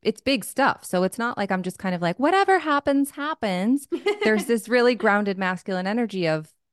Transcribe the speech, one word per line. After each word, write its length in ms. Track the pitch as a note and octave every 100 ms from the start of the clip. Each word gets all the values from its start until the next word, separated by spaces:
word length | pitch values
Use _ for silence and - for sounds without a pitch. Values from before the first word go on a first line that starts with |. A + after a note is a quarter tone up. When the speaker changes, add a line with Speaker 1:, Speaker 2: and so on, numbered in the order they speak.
Speaker 1:
it's 200 | G#3+ A3
big 240 | - C4 -
stuff. 400 | - C4+ - -
So 180 | F3+
it's 140 | F#3 -
not 180 | A#3 -
like 140 | G3+
I'm 120 | F#3
just 140 | F3+ -
kind 140 | F#3 F3+
of 60 |
like, 180 | E3+ F3+
"Whatever 400 | C#4+ F#4+ G4 F#4
happens, 520 | D#4 C#4+ C#4+ C#4 C#4
happens." 760 | - D4 D#4+ G#3+ F3+ G#3 C#4+ -
Speaker 2:
<laughs> 320 | F4 G4+ G#4
Speaker 1:
There's 220 | A3 G#3+ G3
this 240 | A#3 G#3+
really 260 | B3 A#3+ A#3
grounded 420 | A3 G3+ G3+ F#3+
masculine 500 | F#3 F3+ - F#3 F#3+
energy 400 | A3+ A3+ F#3+ D#3+
of, 260 | D#3 D#3 _ _